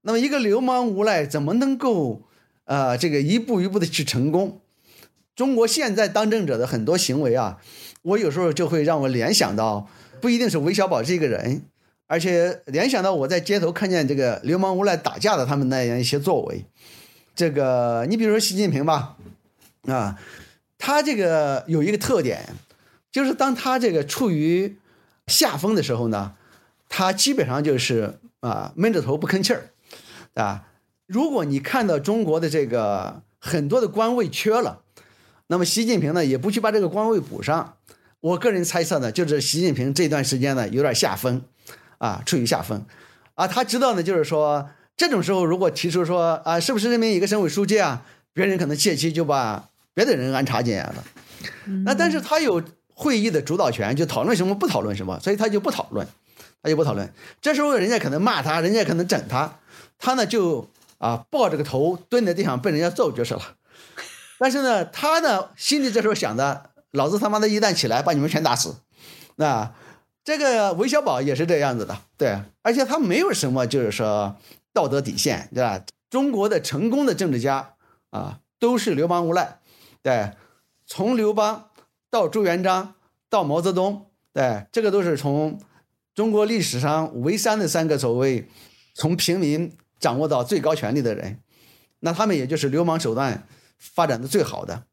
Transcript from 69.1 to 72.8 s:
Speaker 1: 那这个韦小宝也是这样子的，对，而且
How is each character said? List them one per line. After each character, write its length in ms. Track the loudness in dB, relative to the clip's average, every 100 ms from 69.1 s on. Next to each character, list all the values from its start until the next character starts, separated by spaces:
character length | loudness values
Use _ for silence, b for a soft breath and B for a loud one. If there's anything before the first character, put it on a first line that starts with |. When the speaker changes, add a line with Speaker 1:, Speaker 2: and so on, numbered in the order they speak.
| B B -2
Speaker 1:
那 360 | 0 0 -4 B B B B _
这 120 | -6 0
个 380 | 2 2 2
韦 120 | 0 0
小 140 | 2
宝 220 | 0 0
也 120 | 0
是 120 | -2 0
这 120 | 2
样 200 | 2 -2
子 80 | -6
的， 120 | -10 _ _
对， 220 | 0 0 -6 _
而 100 | 0
且 120 | 0